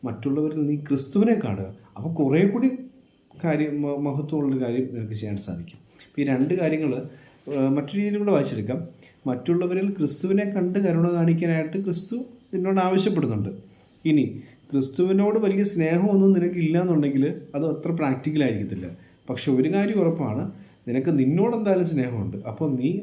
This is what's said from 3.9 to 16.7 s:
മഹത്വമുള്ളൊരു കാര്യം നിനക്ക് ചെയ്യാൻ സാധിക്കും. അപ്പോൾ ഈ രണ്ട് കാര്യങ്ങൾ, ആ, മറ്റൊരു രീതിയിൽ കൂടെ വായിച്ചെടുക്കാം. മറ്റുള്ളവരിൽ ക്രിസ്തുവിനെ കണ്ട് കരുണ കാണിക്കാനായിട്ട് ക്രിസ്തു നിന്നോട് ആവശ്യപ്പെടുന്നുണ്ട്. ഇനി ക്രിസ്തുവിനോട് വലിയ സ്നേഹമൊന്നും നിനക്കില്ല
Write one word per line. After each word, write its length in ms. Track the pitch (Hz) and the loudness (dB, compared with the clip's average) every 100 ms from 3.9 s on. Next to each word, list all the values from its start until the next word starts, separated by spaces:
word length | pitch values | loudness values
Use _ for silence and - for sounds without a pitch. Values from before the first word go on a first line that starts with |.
| 143 | -2
മഹത്വമുള്ളൊരു 640 | 143 143 147 156 139 131 | -2 -4 -2 -2 0 0
കാര്യം 300 | 123 127 127 | 0 -2 -4
നിനക്ക് 200 | 117 107 | -6 -8
ചെയ്യാൻ 240 | 104 107 101 | -8 -8 -8
സാധിക്കും. 420 | 98 85 85 - _ - - | -8 -10 -12 -18 _ -20 -10
അപ്പോൾ 140 | 147 | -4
ഈ 40 | 135 | 0
രണ്ട് 280 | 131 143 | 0 0
കാര്യങ്ങൾ, 540 | 131 160 156 147 120 - - - - - 143 | 0 0 0 -2 -4 -6 -14 -20 -18 -6 0
ആ, 140 | 135 | 0
മറ്റൊരു 280 | 143 135 196 | 0 -2 -2
രീതിയിൽ 200 | 208 208 | -2 0
കൂടെ 140 | 202 | 2
വായിച്ചെടുക്കാം. 560 | 156 - 110 107 170 - - - _ 135 | 2 0 -4 -4 -6 -8 -16 -20 _ -6
മറ്റുള്ളവരിൽ 680 | 127 - 175 180 185 196 | -4 0 0 0 -2 -2
ക്രിസ്തുവിനെ 520 | 190 147 - 185 196 196 | -2 -4 -2 0 0 0
കണ്ട് 340 | 196 180 196 | 0 0 0
കരുണ 340 | 190 165 170 | 2 2 2
കാണിക്കാനായിട്ട് 680 | 170 165 165 170 160 156 196 | 2 2 2 2 0 -2 -4
ക്രിസ്തു 320 | 196 170 - 233 262 - _ | -4 -6 -6 -8 -8 -16 _
നിന്നോട് 260 | 190 190 190 | -4 0 2
ആവശ്യപ്പെടുന്നുണ്ട്. 680 | 185 190 196 165 120 104 101 - - - _ _ 165 | 2 2 2 0 0 -2 -4 -8 -16 -20 _ _ 2
ഇനി 360 | 151 120 - - - - | 2 2 -4 -16 -20 -4
ക്രിസ്തുവിനോട് 680 | 139 135 - 185 190 202 220 | -2 -2 0 2 4 4 2
വലിയ 240 | 202 196 | 2 2
സ്നേഹമൊന്നും 680 | 202 170 160 175 208 196 196 | 0 0 2 2 4 6 6
നിനക്കില്ല 480 | 180 175 175 160 | 6 2 0 2